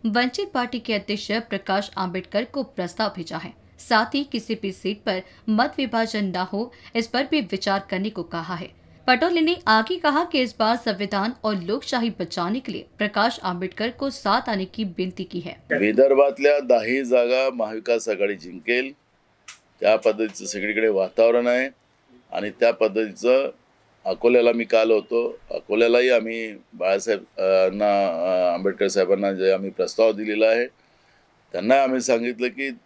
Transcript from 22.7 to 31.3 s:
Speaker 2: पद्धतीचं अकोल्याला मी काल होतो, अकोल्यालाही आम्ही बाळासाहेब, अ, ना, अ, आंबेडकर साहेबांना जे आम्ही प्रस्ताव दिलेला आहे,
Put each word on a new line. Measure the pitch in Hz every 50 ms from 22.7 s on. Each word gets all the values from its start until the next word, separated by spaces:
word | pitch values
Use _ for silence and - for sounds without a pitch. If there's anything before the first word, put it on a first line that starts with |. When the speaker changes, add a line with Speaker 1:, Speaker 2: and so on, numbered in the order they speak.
Speaker 2:
पद्धतीचं | 117 - 113 107 95 107 110 107 92 - 104 120 127 131 139 135 - _ _ _ _ _ _ _ _ _ _
अकोल्याला | 95 95 - - 120 123 123 117 120
मी | 117 117 113
काल | 101 - 113 110 113
होतो, | 113 107 101 - 117 117 120 123 - - - -
अकोल्यालाही | - - - - 101 110 117 117 117 120 127 127
आम्ही | 123 117 110 113 113 113 113 110 107 - _ _ -
बाळासाहेब, | 117 104 95 98 101 98 117 107 95 - _ _
अ, | - 95 95 95 95 92 95 92
ना, | 101 104 104 101 101 98
अ, | 95 82 82 87 92 92 92 90 90 85
आंबेडकर | 87 95 98 95 - 101
साहेबांना | 98 - 101 92 90 98 98 98 98 98
जे | 90 95 95
आम्ही | 95 95 98 95
प्रस्ताव | 92 - 92 87 - - 113 113
दिलेला | 107 101 110 107 104 107 110
आहे, | 110 113 117 120 131 _ _ _ _ _ _ _ _ _ _ _ _